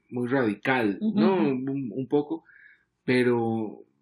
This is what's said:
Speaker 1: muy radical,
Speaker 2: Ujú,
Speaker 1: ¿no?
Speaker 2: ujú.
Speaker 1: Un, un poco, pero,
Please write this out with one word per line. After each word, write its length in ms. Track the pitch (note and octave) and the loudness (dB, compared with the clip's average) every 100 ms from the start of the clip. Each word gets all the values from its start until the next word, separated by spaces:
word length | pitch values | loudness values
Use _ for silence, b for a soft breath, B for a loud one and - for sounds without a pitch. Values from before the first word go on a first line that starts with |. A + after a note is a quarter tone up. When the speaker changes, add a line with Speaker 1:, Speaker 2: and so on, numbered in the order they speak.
| _ | _
Speaker 1:
muy 180 | B2 A#2+ | -6 -2
radical, 720 | C3+ A2+ G2+ C3 C3 G#2+ F#2+ | 0 0 0 0 0 0 0
Speaker 2:
Ujú, 200 | G#3+ - | -2 2
Speaker 1:
¿no? 140 | - | 2
Speaker 2:
ujú. 140 | F#3 D3+ B2+ C3+ | 4 0 0 -4
Speaker 1:
Un, 200 | C#3 B2+ | -4 -6
un 140 | G2+ C3 | -6 -2
poco, 360 | D3 D3 D#3+ B B B B B _ | 0 0 -8 B B B B B _
pero, 800 | - B2+ B2 A#2+ A2+ A2+ G#2+ A1+ - _ | 0 2 4 2 0 -2 -4 -10 -20 _